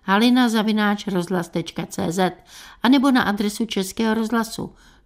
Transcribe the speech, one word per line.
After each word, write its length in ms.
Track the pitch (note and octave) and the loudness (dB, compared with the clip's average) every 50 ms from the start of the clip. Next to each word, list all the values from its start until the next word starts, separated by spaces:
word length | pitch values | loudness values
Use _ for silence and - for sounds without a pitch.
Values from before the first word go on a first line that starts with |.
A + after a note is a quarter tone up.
| - | -2
halina 460 | - F#3+ G#3 A#3 B3 B3 B3+ B3 A#3 | 0 2 4 4 4 4 4 4 2
zavináč 580 | A3 A3+ G#3 A3 G#3+ G#3+ G#3 G#3 G3+ G3+ - | 2 0 0 0 0 0 2 0 0 -2 -4
rozhlas 420 | G#3 G3 F3+ F3 - F#3+ F3 E3+ E3+ | -4 -2 -2 -2 -2 -2 -4 -4 -4
tečka 360 | - E3+ E3 - - - E3 | -6 -6 -6 -6 -8 -10 -10
cé 260 | - - - G3+ F3+ | -8 -6 -6 -4 -4
zet 220 | E3 G3 F#3 F3 F3 - - - - - - - - _ - | 0 0 0 0 -2 -6 -20 -20 -20 -20 -20 -20 -10 _ 4
anebo 280 | A#3+ C4+ C#4+ A#3+ C#4+ | 4 4 6 4 4
na 120 | B3+ B3+ - | 4 2 2
adresu 420 | F#3+ G3+ G3+ G3+ G#3 G#3 - A#3 | 0 -2 -2 -2 -4 -2 -4 -6
Českého 480 | A3 - G3+ F#3+ F#3+ - - A3+ A3+ A3 | -4 -2 -4 -4 -4 -4 -2 0 0 0
rozhlasu 600 | A3+ A3+ A3 A#3+ A3+ A3 A3 - - - - - _ _ - _ _ _ | 0 -2 -2 -2 -2 -2 -4 -6 -10 -10 -12 -12 _ _ -20 _ _ _